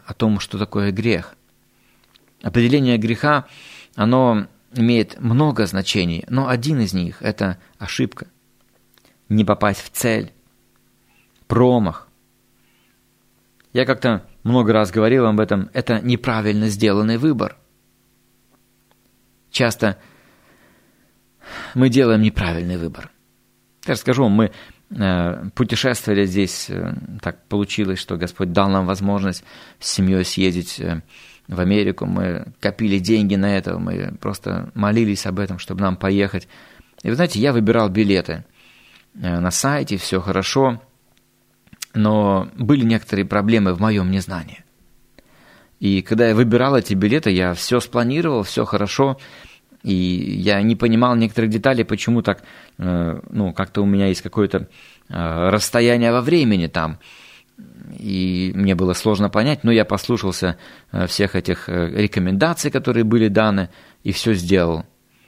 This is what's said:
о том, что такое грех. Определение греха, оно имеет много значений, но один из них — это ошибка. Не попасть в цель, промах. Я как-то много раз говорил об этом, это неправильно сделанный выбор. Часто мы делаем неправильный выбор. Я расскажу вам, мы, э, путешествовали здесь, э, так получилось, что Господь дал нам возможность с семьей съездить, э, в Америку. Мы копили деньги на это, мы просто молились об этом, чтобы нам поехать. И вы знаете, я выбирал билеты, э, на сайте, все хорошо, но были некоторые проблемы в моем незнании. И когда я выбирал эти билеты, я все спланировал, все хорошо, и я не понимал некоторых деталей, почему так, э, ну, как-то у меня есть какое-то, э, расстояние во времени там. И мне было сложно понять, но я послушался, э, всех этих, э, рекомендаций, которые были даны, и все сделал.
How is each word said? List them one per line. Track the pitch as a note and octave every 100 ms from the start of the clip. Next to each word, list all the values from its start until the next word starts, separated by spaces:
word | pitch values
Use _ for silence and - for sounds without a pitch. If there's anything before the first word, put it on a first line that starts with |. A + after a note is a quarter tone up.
| -
о |
том, | - A2 G2+
что | - G2
такое | G#2 G#2 G2+
грех. | G2 A2+ F2+ - - _ _ _ _ _ _ _ _ _ _
Определение | - A#2+ A#2+ C#3+ B2+ A#2
греха, | A2+ A2+ D3 D3 - - - - - -
оно | G#2+ C3 B2+ G#2+ G2 _ _ B2+
имеет | A#2+ A#2 G2+ -
много | A#2+ A#2+ D3+ A2+ G2
значений, | F#2+ F#2+ G#2 F2 E2 -
но | B2 C3
один | B2+ C3+ C#3+
из | G2+
них — | F#2 F2 -
это | - - G2 F#2 _ -
ошибка. | G2+ - B2+ - - _ _ _ _ _ _ _ _ _ -
Не | G#2+ G#2
попасть | G2+ G#2 G2
в | -
цель, | - A#2+ A2 G2 _ _ _ _ _ _ _ _ _ _ _ -
промах. | A#2+ B2+ B2 F#2 - - _ _ _ _ _ _ _ _ _ _ _ _ _ _ _ _
Я | B2 C3
как-то | B2+ B2+ G2+ - -
много | A2+ B2 A2
раз | A2 G#2
говорил | A2 A2 C3 A2+
об | G#2+
этом, | G#2 G2+ F#2+
это | B2+ A#2+ A2+
неправильно | A#2+ A#2+ - A2 G#2 G#2 A2
сделанный | G2+ A2 G2+ G#2+ A2+
выбор. | D#3 A#2+ G2 - _ _ _ _ _ _ _ _ _ _ _ _ _ _ _ _ _ _ _
Часто | - A#2+ - G#2+ F#2+ - _ _ _ _ _ _ _ _ _ _ _ _ _ - - -
мы | B2+ C3
делаем | B2 B2 G#2+
неправильный | G#2+ - F2 E2 F2 F2+
выбор. | E2+ - - _ _ _ _ _ _ _ -
Я |
расскажу | B2+ C3 B2+
вам, | A#2+
мы, | G#2 A2 - - _ -
э, | G3+ F#2+ F2+ F2 - F#2+ -
путешествовали | A#2 A#2 B2+ A#2 - G2+ G2
здесь, | F#2+ F#2 - -
э, | F#2+ F2+ - - G#2
так | F2+ - -
получилось, | G#2 G2+ - G2 F#2
что | - E2+
Господь | F2 - F#2
дал | F2 G2
нам | F#2+ F2+
возможность | F#2+ G2 G2+ G2 F2 - - - -
с | -
семьей | - F#2+ F#2+ F#2
съездить, | - F#2 F2 E2+ -
э, | F2 E2 - - - - -
в | F2
Америку. | F2+ G#2 G2 F#2 G2
Мы | F#2 F#2 F2 - -
копили | - - A2 G2
деньги | F2+ A2 G2+ G2
на | G2 G2
это, | F2+ F2+
мы | F2+ F2+ F#2+ -
просто | G2+ G2 G2+ F2+ F2+ A2
молились | G#2 A2+ A2 G2 F#2+
об | F#2
этом, | F#2+ F2+
чтобы | - F#2
нам | G2 F#2
поехать. | F#2+ G2 G2 G2 - - - - _ _
И | -
вы | B2
знаете, | F3 G#2+
я | C#3
выбирал | A#2+ G#2 A#2 G#2
билеты, | G2+ G#2 F#2+ - D#2+ - _ _ _ _ - _ -
э, | F2+ F2
на | F2+
сайте, | - C3+ D3 C#3 G2
все | - F#2
хорошо, | F#2 F#2 F#2+ C3+ C3+ A#2 _ _ _ _ _ _ _ _ _ - - A2
но | G#2+ G#2+ G2+ G2 - -
были | A2+ C#3+ A2+
некоторые | A2+ - G2 G2
проблемы | G#2 G2+ A2+ F#2+
в | F2+
моем | A2 G#2 F#2
незнании. | F#2+ F#2 F2+ D#2 - _ _ _ _ _ _ _ _ _ _ _ -
И | G2+ F#2+
когда | F#2 A2+ A#2
я | A2
выбирал | A#2+ A#2 C3 C3+
эти | -
билеты, | G2 G#2 C#3+ A2
я | F#2 F2+
все | F2 - B2
спланировал, | - A#2+ A#2+ D3 E3+ B2
все | G2 - A2+
хорошо, | G#2 G2+ - C#3 C3+ - - - - _ _
и | -
я | F#2+ F2+ F2+ G2 G2 F#2+ G2+
не | A2 A2+
понимал | A#2+ A2+ B2 A#2+
некоторых | A2+ A#2 A2
деталей, | A2 C3+ B2 G#2
почему | G#2 - A#2+
так, | G#2 F#2+ - - - -
э, | F2+ F2 E2+ D#2+ -
ну, | - F#2+
как-то | D#2+ F#2+ G2+
у | G2+
меня | G2 G2
есть | F2+
какое-то, | F2+ - G2 F#2+ - - - - -
э, | F2 E2 E2 F2+
расстояние | G#2 - A#2 A#2+ A#2+ A#2
во | A#2+
времени | B2 E3+ B2 G2 E2
там. | E2+ D#2+ D#2 - - - - _ - - - - -
И | G#2 F#2 F#2 F2+ F#2 F#2+
мне | G2 F2+
было | F#2
сложно | F2 A2 G2+ G#2
понять, | G#2 C3 D3
но | A#2
я | A2+ G#2
послушался, | G2+ - A#2 G2 F2 F#2 E2 - - _
э, | G2 F2+
всех | - G2+ F#2
этих, | F2+ F2 -
э, | F2 E2+ G2+
рекомендаций, | G#2 - F#2 G2 D#3+ E3 D3
которые | C#3 - A#2
были | A2 A#2+ A2
даны, | G#2 G#2+ G2 F2+ - - _
и | G#2
все | F#2 A2+
сделал. | G2 F2 F#2+ E2+ E2 - _ _ _